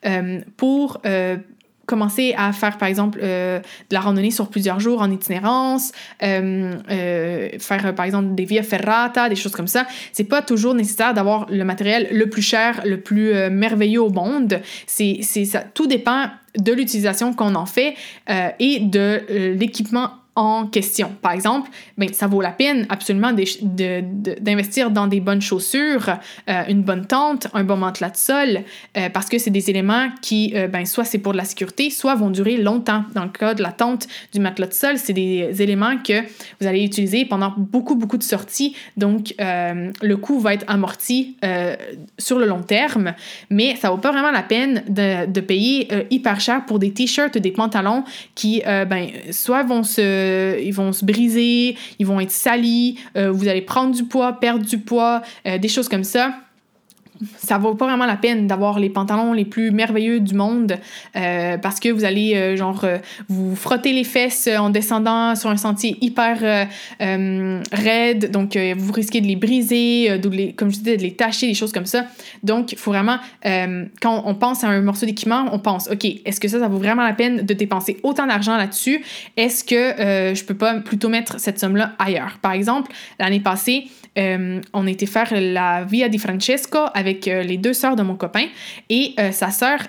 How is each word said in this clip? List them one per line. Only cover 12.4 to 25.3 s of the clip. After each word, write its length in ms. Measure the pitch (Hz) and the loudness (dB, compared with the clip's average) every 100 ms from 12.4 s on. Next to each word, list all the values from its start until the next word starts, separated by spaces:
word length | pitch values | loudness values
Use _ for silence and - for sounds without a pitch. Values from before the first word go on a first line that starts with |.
cher, 400 | 202 226 226 226 202 | 0 2 2 0 -2
le 160 | 190 | -4
plus, 320 | 190 208 220 | 0 2 4
euh, 160 | 208 190 | 2 2
merveilleux 500 | 196 220 214 208 226 | 2 2 4 4 4
au 80 | 220 | 2
monde. 540 | 190 180 285 233 185 - - - | 2 0 0 2 0 -4 -16 -8
C'est, 320 | - 208 196 | 0 0 0
c'est 240 | 208 - | -2 -2
ça, 160 | 202 - | 0 -2
tout 260 | - - 311 | -6 -2 0
dépend 420 | 254 240 254 269 - _ 214 | 2 2 0 -2 -8 _ -2
de 160 | 202 | 0
l'utilisation 640 | 247 269 214 202 196 240 | 2 0 0 0 0 -2
qu'on 200 | 240 208 | 0 0
en 120 | 190 185 | 0 0
fait, 300 | - 277 285 - - - | 0 0 -2 -14 -18 -4
euh, 180 | 190 180 - | -2 -2 0
et 200 | 254 277 | 0 2
de, 420 | 208 196 202 214 214 | 2 2 2 0 -2
euh, 260 | 202 185 | -2 0
l'équipement 580 | 185 226 - 214 240 247 - _ - | 0 -2 -2 -2 0 -2 -6 _ 0
en 300 | 214 220 214 | 2 2 0
question. 460 | 220 196 - 185 196 | -2 -2 -2 -4 -2
Par 80 | 185 | -2
exemple, 400 | 175 208 262 269 - - - | 0 0 0 -4 -12 -18 -4
ben, 160 | 196 | -4
ça 140 | 196 202 | 0 2
vaut 140 | 196 | 2
la 100 | 185 | 0
peine 360 | 180 269 277 214 | 0 2 2 0
absolument 420 | 196 - 196 233 | -4 -2 0 2
d'é-, 140 | 226 190 - | 2 0 0
de, 400 | 208 185 185 180 | -4 0 -2 -2
de, 320 | 185 196 202 170 | -4 -4 -4 -4
d'investir 500 | 208 208 202 220 247 | 0 0 0 0 2
dans 160 | 208 202 | 2 2
des 140 | 202 | 2
bonnes 200 | 185 | 2